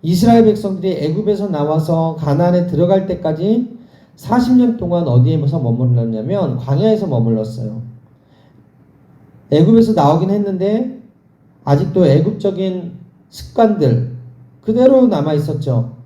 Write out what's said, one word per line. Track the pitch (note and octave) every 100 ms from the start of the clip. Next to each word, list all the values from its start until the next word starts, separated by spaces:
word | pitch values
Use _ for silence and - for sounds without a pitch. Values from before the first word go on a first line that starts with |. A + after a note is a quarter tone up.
이스라엘 | D#3+ F3 A3+ A#3 A3
백성들이 | G#3 G3+ F#3 F#3+ E3 D3
애굽에서 | E3 G#3 G3+ G3+
나와서 | D#3 D3 D#3 D#3 E3 D#3+ D#3+
가나안에 | D3 D3 F3 F3+ F3
들어갈 | C#3+ F3 G3 F#3+
때까지 | E3+ D#3+ D#3 F#3 A#3+ - - - _ _ _
사십 | - B3 B3 B3+
년 | B3 A3+
동안 | F3+ F3 E3
어디에서 | B2 B2 D#3+ C#3 D#3
머물렀냐면 | A#2+ A#2 B2+ A#2+ A2+ A2 B2 G3 D#3 B2
광야에서 | B2 C#3+ G#3+ G#3+ F#3+
머물렀어요. | B2+ A2 A2 A2 - A2 G#2+ - - _ _ _ _ _ _ _ _ _ _ _ _ _ _ _
애굽에서 | D3 F3+ A3+ A3+
나오긴 | G#3+ C#3+ D#3+ F#3+
했는데 | G3+ G3+ F#3 G3 A3 B3 - - _ _ _ _ _
아직도 | - C#3+ - F#3 F3
애굽적인 | C#3+ F3+ G#3+ G3+ F#3 F#3+ F#3 E3+ - - _ _
습관들 | - - - A3+ G3 C#3 A#2+ - - - - - _
그대로 | - A3+ C4 C4 B3
남아 | E3+ D3+
있었죠. | D3+ D3+ C3+ C#3 A#2+ A2+ -